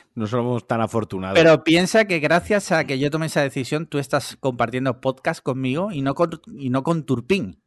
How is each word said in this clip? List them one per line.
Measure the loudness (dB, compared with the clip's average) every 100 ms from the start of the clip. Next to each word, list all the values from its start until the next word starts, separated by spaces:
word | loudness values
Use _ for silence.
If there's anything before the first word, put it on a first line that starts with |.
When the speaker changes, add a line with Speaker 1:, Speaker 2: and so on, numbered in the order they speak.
| _ -8
Speaker 1:
no | -2
somos | -2 0 -2 -2
tan | -2
afortunados. | 0 -2 -2 -4 0 4
Speaker 2:
Pero | 6 6
piensa | 4 2 4 2 2
que | 0
gracias | 2 2 2 -2 0
a | 0 0
que | 0
yo | 0
tomé | 0 -2
esa | 0
decisión, | 0 -2 -4 -4 -2
tú | -4
estás | -2 -2 -4 -4
compartiendo | -2 0 -2 0 -2 -2
podcast | -2 -2 -4 -4
conmigo | -4 -2 -2 -2 -4
y | -4
no | -2 0
con, | -2 -4 -14 -8
y | -2
no | -2
con | 0 -2 0
Turpin. | -2 0 -2 -2 -10